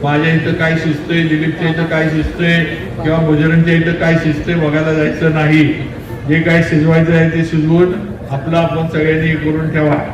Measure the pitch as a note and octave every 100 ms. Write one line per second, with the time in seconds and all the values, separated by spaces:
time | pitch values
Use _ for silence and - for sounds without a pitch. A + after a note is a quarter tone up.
0 | C#3+ D3 D#3+ D#3+ E3 E3 D#3+ E3 D#3+ D3
1 | - E3+ D#3+ D3+ D#3+ D3+ E3 D#3+ E3 D#3+
2 | D#3+ D#3 D#3 - E3+ E3+ D#3+ - - -
3 | D#3 E3 D#3 D3+ D#3+ E3 E3 E3 E3 E3+
4 | E3 E3 D#3 C#3+ - E3+ D3+ D3+ D#3+ D#3
5 | D3+ - E3 D#3 D3+ D#3 C#3 - - -
6 | - - C3+ D#3+ E3+ E3+ - D#3 D#3 E3
7 | E3 E3 D#3+ E3 D#3+ D#3 D3+ E3+ F3+ -
8 | - - - C#3 E3 E3+ E3 E3 D#3+ D#3+
9 | D#3 D#3 D#3+ D#3 D3+ D#3 D#3+ D3+ D3+ C#3+
10 | -